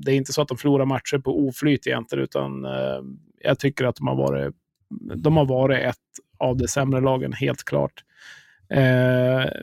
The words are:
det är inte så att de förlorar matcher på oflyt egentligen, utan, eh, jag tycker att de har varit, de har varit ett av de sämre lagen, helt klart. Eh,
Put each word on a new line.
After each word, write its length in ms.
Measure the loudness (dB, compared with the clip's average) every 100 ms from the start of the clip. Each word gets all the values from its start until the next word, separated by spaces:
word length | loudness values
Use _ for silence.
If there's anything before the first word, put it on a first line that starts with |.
| 0
det 60 |
är 40 | 0
inte 180 | 0
så 80 | -2
att 60 | -2
de 100 | 0
förlorar 280 | 2 2 2
matcher 320 | -2 -2 -4
på 300 | -2 0 -2
oflyt 400 | 0 0 0 0
egentligen, 360 | -4 -4 -4
utan, 420 | -2 -4 -4 -6 -6
eh, 360 | -4 -4 -6 -10 -16 _ _
jag 160 | -2 0
tycker 260 | 0 -2 -4
att 100 | -2
de 120 | -2
har 80 | 0
varit, 400 | 0 0 -4 -8 _ _ -16 -14 -10 -2
de 220 | 2 4
har 80 | 4
varit 340 | 2 2 2
ett 160 | 0 -4 _ -20 _ -4
av 180 | -2 0
de 100 | 0
sämre 340 | 0 0 2
lagen, 320 | 2 0 -2
helt 300 | -4 -4 -4
klart. 400 | -2 -2 -2 -6 -20 _ -20 -20 _ _ -2
Eh, 720 | 4 4 6 4 4 2 2 0 -4